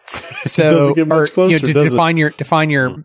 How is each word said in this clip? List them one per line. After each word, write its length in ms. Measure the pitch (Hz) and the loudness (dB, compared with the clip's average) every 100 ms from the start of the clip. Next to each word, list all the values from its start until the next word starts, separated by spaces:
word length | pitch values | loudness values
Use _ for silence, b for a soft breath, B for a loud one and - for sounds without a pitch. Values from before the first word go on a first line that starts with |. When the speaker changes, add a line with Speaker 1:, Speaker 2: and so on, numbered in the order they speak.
| - | -16
Speaker 1:
<laughs> 320 | - - - | -16 -14 -10
Speaker 2:
So, 180 | - - | -2 0
Speaker 1:
Doesn't 300 | 156 160 143 | 2 4 2
get 140 | 151 156 | 2 0
much 80 | 160 | 0
Speaker 2:
or, 40 | |
you 60 | 151 | 0
know, 60 | |
Speaker 1:
closer, 320 | - 185 160 139 | 0 0 2 0
Speaker 2:
to 40 | |
Speaker 1:
does 140 | 143 151 | 2 2
it? 40 | |
Speaker 2:
define 260 | 123 165 165 | 2 0 0
your, 140 | 151 | -2
define 400 | - 139 160 156 | -4 -4 -2 0
your 200 | 143 127 | 0 -2
Speaker 3:
Hmm. 100 | - | -6